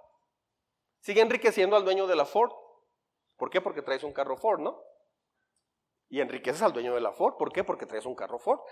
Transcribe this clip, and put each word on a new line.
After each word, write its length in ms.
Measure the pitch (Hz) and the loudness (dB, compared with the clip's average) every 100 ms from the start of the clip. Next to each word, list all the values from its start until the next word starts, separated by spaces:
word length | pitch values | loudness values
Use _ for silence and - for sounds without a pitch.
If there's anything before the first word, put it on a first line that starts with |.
| _ _ _ _ _ _ _ _ _ _ | _ _ _ _ _ _ _ _ _ _
Sigue 200 | - 202 | 0 4
enriqueciendo 560 | 220 233 233 202 190 208 | 6 4 2 4 6 4
al 80 | |
dueño 220 | 190 190 190 | 4 2 2
de 100 | 170 | 2
la 80 | |
Ford. 280 | 143 - 240 - - _ _ _ _ _ _ - | 2 2 0 -2 -20 _ _ _ _ _ _ -10
¿Por 140 | 123 | -4
qué? 100 | 180 | -2
Porque 220 | 190 151 | -2 -6
traes 200 | 143 175 | -6 -6
un 100 | 147 | -6
carro 240 | 139 135 131 | -6 -6 -2
Ford, 240 | 220 175 | -2 -2
¿no? 220 | 147 - - _ _ _ _ _ _ _ _ _ _ _ - | -4 -10 -16 _ _ _ _ _ _ _ _ _ _ _ -10
Y 120 | 131 | -6
enriqueces 420 | 127 123 123 156 | -4 -4 -6 0
al 100 | 208 | 0
dueño 220 | 127 123 | 0 -4
de 60 | 120 | -2
la 120 | 113 | -2
Ford. 240 | - 196 - | 0 -2 -2
¿Por 160 | 143 | -6
qué? 120 | 175 | -4
Porque 220 | - 170 110 | -4 -6 -8
traes 200 | 110 127 | -10 -10
un 80 | |
carro 240 | 127 98 - | -10 -10 -6
Ford. 220 | - 269 - | -2 -2 -4